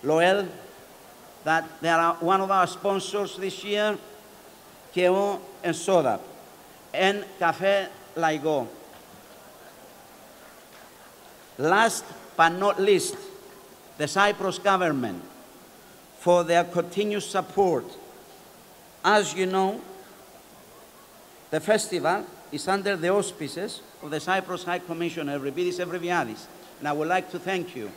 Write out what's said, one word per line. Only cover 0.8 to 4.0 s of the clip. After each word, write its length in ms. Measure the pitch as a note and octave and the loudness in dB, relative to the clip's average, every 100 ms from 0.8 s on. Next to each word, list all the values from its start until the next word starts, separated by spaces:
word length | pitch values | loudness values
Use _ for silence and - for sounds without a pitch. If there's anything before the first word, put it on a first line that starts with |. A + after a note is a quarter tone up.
| - - - - - - | -20 -20 -20 -20 -20 -10
that 220 | D#3 D#3+ D#3+ - | 0 0 -2 -4
they 80 | E3 | 0
are 240 | E3 E3+ F3 | 2 2 0
one 220 | E3+ F#3+ | 2 2
of 100 | F#3+ | 2
our 160 | G3 F3 | 2 2
sponsors 680 | - G3+ G3 F#3 G3+ F#3+ - | 0 -2 -2 -2 -4 -6 -6
this 260 | F#3+ F#3 | -8 -8
year, 340 | G3+ G#3 G#3 G3+ | -4 0 0 -2